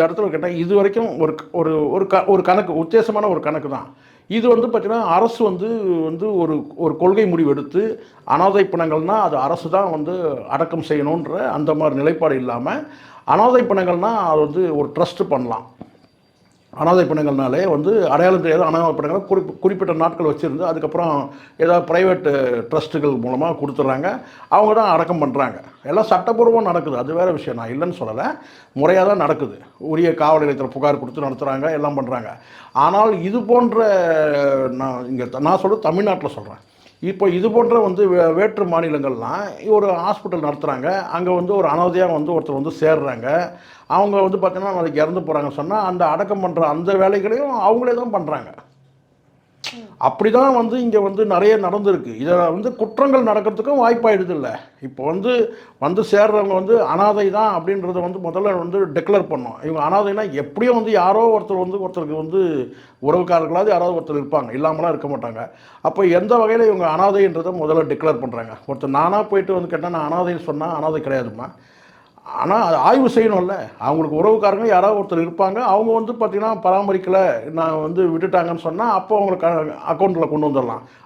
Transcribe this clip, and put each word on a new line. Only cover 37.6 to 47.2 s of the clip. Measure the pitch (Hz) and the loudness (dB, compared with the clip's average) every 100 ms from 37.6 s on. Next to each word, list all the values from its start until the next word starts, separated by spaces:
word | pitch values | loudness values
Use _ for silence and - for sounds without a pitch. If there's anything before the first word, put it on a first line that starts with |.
| 233 233 | 4 4
வந்து | 202 185 196 | 2 2 4
வே-, | 180 165 | 4 4
வேற்று | 165 208 208 | 4 0 0
மாநிலங்கள்லாம் | 180 165 165 151 135 117 117 175 202 92 208 | 0 0 0 -2 -2 -4 -6 -6 -8 -8 2
ஒரு | 208 196 | 2 4
ஹாஸ்பிட்டல் | 170 185 208 196 175 147 | 0 -2 -4 -4 -4 -4
நடத்துறாங்க, | 139 147 127 147 190 - | -4 -4 -2 -2 -2 -4
அங்க | 170 180 | -4 0
வந்து | 180 180 202 | 0 0 2
ஒரு | 160 | 2
அனாதையா | 156 180 175 185 | 2 2 2 2
வந்து | 156 151 | 0 0
ஒருத்தர் | 165 - 139 | -2 -2 -4
வந்து | 151 - | -6 0
சேர்றாங்க, | 156 156 139 120 123 165 175 - - - - | 2 2 0 -6 -2 -2 -2 -10 -20 -20 -2
அவங்க | 170 208 202 | 0 2 2
வந்து | 190 190 | 2 0
பார்த்தீங்கன்னா | 190 185 196 185 | -2 -2 -4 -2
நாளைக்கு | 165 143 | -2 0
இறந்து | 156 180 | 0 -2
போறாங்கன்னு | 160 151 143 139 | -2 -2 -2 -6
சொன்னா, | 156 214 | -4 -2
அந்த | 185 180 165 | -2 0 0
அடக்கம் | 165 202 196 | 0 -2 -2
பண்ற | 180 165 156 | -2 0 0
அந்த | 151 170 | 0 0
வேலைகளையும் | 196 190 202 | 2 4 2